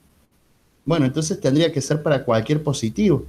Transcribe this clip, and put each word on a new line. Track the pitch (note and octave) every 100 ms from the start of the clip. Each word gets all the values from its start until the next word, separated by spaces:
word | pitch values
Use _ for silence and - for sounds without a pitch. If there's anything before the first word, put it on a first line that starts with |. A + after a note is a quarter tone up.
| _ _ _ _ _ _ _ _
Bueno, | - E3 D3+
entonces | D3+ D#3 G3
tendría | C#3+ C#3 E3
que | D#3
ser | - D#3
para | E3 C#3
cualquier | - A2+ A2 D3+
positivo. | D#3 C3+ A2+ G#2+ G#3 D3